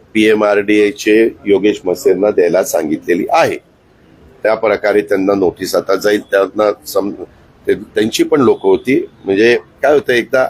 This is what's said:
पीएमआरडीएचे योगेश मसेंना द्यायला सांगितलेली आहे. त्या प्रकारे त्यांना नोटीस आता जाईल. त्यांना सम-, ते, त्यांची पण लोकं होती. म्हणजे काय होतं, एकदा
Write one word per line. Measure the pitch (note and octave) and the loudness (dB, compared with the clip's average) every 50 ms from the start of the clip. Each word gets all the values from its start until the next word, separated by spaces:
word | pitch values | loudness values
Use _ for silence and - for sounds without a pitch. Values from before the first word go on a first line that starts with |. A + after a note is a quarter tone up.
| - _ _ | -10 _ _
पीएमआरडीएचे | A2 G#2+ A2 A2 G#2+ G#2+ G#2 G2+ G#2 G2+ G#2 G#2+ G#2 G#2 G#2 G2 - - A2 G#2+ A2+ A2+ A2+ - - - | 2 2 4 4 2 2 2 2 2 2 2 2 2 2 2 0 -2 0 2 2 4 2 2 0 -4 -2
योगेश | G2+ G2+ F#2+ F#2+ G#2+ G#2 - - | 0 0 2 2 0 0 0 -2
मसेंना | F#2 F2+ - - G2+ F#2 F2+ G2+ G#2+ | -4 -4 -2 0 0 0 2 0 0
द्यायला | G#2 G2+ F2+ E2+ E2+ F#2 G#2 | 2 2 0 2 2 0 0
सांगितलेली | - - E2+ D#2+ D2 D#2+ - - F2 F2 F2 - - | 0 -2 -4 -4 -4 -6 -6 -4 -4 -4 -2 -2 -2
आहे. | - D#3+ D#3 A#2 E2 - - _ _ _ _ _ _ _ _ _ _ _ - - - - - | 0 0 0 0 -2 -6 -12 _ _ _ _ _ _ _ _ _ _ _ -20 -20 -20 -6 -2
त्या | G#2+ A2 | -2 -2
प्रकारे | A2 - G#2+ G#2 F#2+ - G#2 G2 G#2 | 0 0 -2 -2 0 0 0 0 0
त्यांना | G2+ G2+ G2+ F#2+ F#2+ G2 G2+ | 0 0 -2 -2 0 0 0
नोटीस | G2 F#2+ E2+ - - F#2+ E2+ F2+ | 0 0 -2 -2 -4 -8 -4 -4
आता | F2+ E2+ - G2 | -4 -2 -2 -2
जाईल. | F#2 F#2 G#2 G#2 G#2+ | -2 0 0 0 0
त्यांना | - - G2+ G2 G2 F#2+ F#2+ G#2 G#2+ G#2 G#2 - - | -2 -2 0 0 0 0 -2 -2 0 0 -2 -4 -10
सम-, | - - G2 F#2+ G2+ - F#2 F2 - - _ _ _ _ _ _ | -6 -4 -4 -4 -4 -8 -10 -14 -16 -18 _ _ _ _ _ _
ते, | - G2 | -4 -4
त्यांची | F2+ - - - G#2+ G#2+ A2+ - - E3 | -4 -6 -6 -4 -2 -2 -2 -2 -2 -2
पण | - D#3+ D3 | 0 0 2
लोकं | B2+ A2 G2+ - - G2 | 2 2 2 2 2 0
होती. | F#2+ F2+ - - C3+ - - - - _ - | 0 0 0 -2 -2 -2 -4 -6 -12 _ -6
म्हणजे | F#2+ G2 G3 - A#2 - A4 - - _ _ - | -4 0 2 2 2 2 0 -2 -8 _ _ 0
काय | C3+ D3+ | 0 0
होतं, | C#3 - - B2+ | 0 0 0 -2
एकदा | A#2+ G#2+ A2+ C3 C3 C3 - | -2 -2 -2 -2 -2 -2 -2